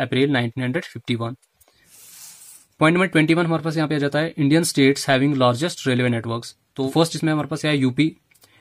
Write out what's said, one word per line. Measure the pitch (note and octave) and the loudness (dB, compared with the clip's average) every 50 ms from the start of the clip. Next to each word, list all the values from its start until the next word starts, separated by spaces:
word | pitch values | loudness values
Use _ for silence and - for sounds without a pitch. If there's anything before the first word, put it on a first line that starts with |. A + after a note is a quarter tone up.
| C3+ | -4
April | A#2+ C3 B2+ C#3 D3 | -2 0 0 2 2
नाइनटीन | C#3 B2 A#2+ A#2 - C3 B2+ | 2 0 -2 -2 -4 -6 -4
हंड्रेड | B2+ B2+ F3 - | -4 -4 -6 -6
फिफ्टी | - - A#2 - - B2 | -8 -12 -10 -6 -6 -4
वन। | A2+ A#2 A2+ C3+ - _ _ _ _ _ _ _ _ _ _ - - - - - - - - - - - - - - _ _ _ - | -4 -4 -8 -10 -12 _ _ _ _ _ _ _ _ _ _ -20 -20 -20 -20 -20 -20 -20 -20 -20 -20 -20 -20 -20 -20 _ _ _ 0
पॉइंट | D#3 D#3 E3+ | 2 2 4
नंबर | F3+ F#3+ | 2 2
ट्वेंटी | F#3 - D#3+ D#3 D#3 E3 | 2 2 2 4 4 2
वन | E3+ F3 | 2 2
हमारे | D#3+ E3 D#3 D3+ | 0 -2 -2 -2
पास | E3 D3+ | -4 -2
यहाँ | E3 D#3 C#3+ | -2 -2 -2
पे | D#3 | -2
आ | D3 | -2
जाता | C#3+ C#3+ - D3 | -2 -2 -2 -2
है, | D#3+ E3 - | -4 -4 -2
Indian | E3 C#3+ C#3 D3+ E3 E3+ - - | 0 2 4 4 2 2 2 2
states | D3 C3+ C3+ C#3 - - D3 | 4 4 4 4 2 0 0
having | C3+ B2+ C3+ D3 D3 C3 | 2 2 2 2 2 2
largest | B2+ B2 A#2+ A#2+ D#3+ F3 - - - | 2 2 2 0 -2 -6 -6 -6 -4
railway | C#3 B2+ B2 B2 B2 A#2 A#2 | -2 0 0 0 0 -2 -2
networks। | A2+ A#2 A2+ A#2 A#2 - - _ _ _ _ | -4 -6 -6 -8 -8 -12 -18 _ _ _ _
तो | - C3+ C3+ | -6 -4 0
फर्स्ट | C3+ D#3 E3 E3 - | 0 0 0 0 -2
इसमें | D#3 E3 D#3 D#3 | -2 -2 -2 0
हमारे | D3+ C#3+ | -2 -2
पास | C#3 D#3 D3 - | -4 -6 -4 -2
है | D3+ D3+ | -2 0
यूपी। | C#3 C3 B2+ B2 C3+ D3+ D#3+ - _ _ _ _ _ _ _ _ _ | 0 0 0 0 0 0 -2 -2 _ _ _ _ _ _ _ _ _